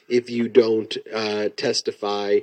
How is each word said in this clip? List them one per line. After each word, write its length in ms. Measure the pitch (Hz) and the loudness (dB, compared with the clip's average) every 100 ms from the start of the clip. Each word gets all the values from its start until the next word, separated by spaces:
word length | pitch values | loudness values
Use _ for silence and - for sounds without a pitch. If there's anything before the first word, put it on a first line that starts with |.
| - | -2
if 200 | 123 120 | -2 0
you 220 | 120 113 | -2 2
don't, 480 | 123 113 110 107 - - | 4 6 2 -2 -8 -8
uh, 360 | 110 107 104 104 - | -6 -4 -2 -4 -4
testify 840 | 127 - - - 104 101 101 104 | -4 -2 -4 -6 -4 -2 0 0